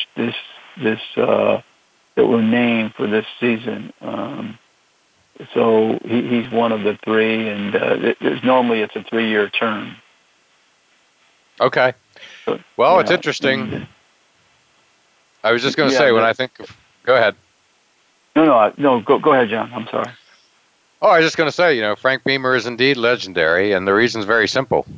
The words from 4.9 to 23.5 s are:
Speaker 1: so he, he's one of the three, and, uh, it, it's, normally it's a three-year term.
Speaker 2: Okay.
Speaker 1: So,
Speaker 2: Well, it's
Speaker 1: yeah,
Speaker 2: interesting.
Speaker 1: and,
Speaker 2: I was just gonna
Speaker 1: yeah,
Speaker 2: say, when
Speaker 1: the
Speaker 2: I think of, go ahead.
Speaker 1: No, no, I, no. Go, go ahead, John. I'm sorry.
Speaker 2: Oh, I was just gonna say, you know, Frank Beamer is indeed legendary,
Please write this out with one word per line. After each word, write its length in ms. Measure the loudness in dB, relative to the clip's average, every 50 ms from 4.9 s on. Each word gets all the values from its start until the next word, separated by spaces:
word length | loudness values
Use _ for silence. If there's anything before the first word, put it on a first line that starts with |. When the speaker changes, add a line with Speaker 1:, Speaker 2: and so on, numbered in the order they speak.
| _ _ _ _ _ _ _ _ _ -20 -14 -6 -2
Speaker 1:
so 460 | 0 2 2 4 2 2 2 0 -4 -4
he, 200 | -4 -4 -2 -2
he's 240 | -2 -2 -2 -4 -2
one 220 | -2 -2 0 0
of 120 | -2 -2 -2
the 140 | -4 -4 -4 -4
three, 460 | -2 0 0 0 0 -2 -2 -4 -6
and, 260 | -6 -6 -8 -6 -6
uh, 220 | -4 -2 -2 -2 0
it, 180 | 0 -2 -2 -2
it's, 220 | -2 -4 -4 -2 0
normally 360 | 2 2 2 2 0 0 -2
it's 160 | -4 -6 -8
a 80 | -12 -10
three-year 460 | -6 -4 -4 -2 0 0 0 -2 -2
term. 480 | -2 -4 -4 -4 -4 -6 -8 -12 -16 -20 _ _ _ _ _ _ _ _ _ _ _ _ _ _ _ _ _ _ _ _ _ _ _ _ _ _ _ _ _ _ _ -2
Speaker 2:
Okay. 340 | -2 0 2 2 0 0 0 _ _ _ _ -20 -20 -20 -18 -10 -6
Speaker 1:
So, 120 | -6 -6 -6 -8 _ -2
Speaker 2:
Well, 220 | 0 2 4 4 4
it's 100 | 2 2
Speaker 1:
yeah, 80 | 0
Speaker 2:
interesting. 560 | -2 -2 -4 -6 -2 -2 -2 -2 -2 -4 -6 -8
Speaker 1:
and, 140 | -10 -10 -14 _ _ _ _ _ _ _ _ _ _ _ _ _ _ _ _ _ _ _ _ _ _ _ _ _ _ _ _ _ _ 0
Speaker 2:
I 80 | 0
was 100 | 0 2
just 140 | 0 -2 -2
gonna 160 | 0 0 2
Speaker 1:
yeah, 60 | 2
Speaker 2:
say, 140 | 4 4 4 4
when 100 | 4 4
Speaker 1:
the 60 | 2
Speaker 2:
I 40 | 0
think 240 | -2 -4 -8 _ -16
of, 160 | -20 -20 -20 _ _ _ _ _ 0
go 120 | 2 4
ahead. 200 | 4 4 2 0 _ _ _ _ _ _ _ _ _ _ _ _ _ _ _ _ _ _ _ 2
Speaker 1:
No, 100 | 4 4
no, 100 | 6 6
I, 160 | 6 4 4 2
no. 240 | 0 0 2 2 2
Go, 180 | 2 2 0 2
go 140 | 4 2 4
ahead, 160 | 4 2 0
John. 220 | -2 -6 -6 -6 -8
I'm 140 | -12 -10
sorry. 220 | -6 -6 -6 -6 -6 -10 -20 _ _ _ _ _ _ _ _ _ _ _ _ _ _ _ 0
Speaker 2:
Oh, 80 | 2 4
I 80 | 4
was 80 | 4 4
just 120 | 2 0
gonna 140 | 0 -2 -2
say, 240 | 0 0 2 2 2
you 60 | 2
know, 140 | 0 -2 -2
Frank 260 | 0 0 -2 -2 0 -2
Beamer 320 | -2 -2 -2 0 0 0
is 100 | 0 0
indeed 300 | -2 -2 0 2 2 2
legendary, 800 | 2 2 0 0 0 -4 -6 -2 0 2 2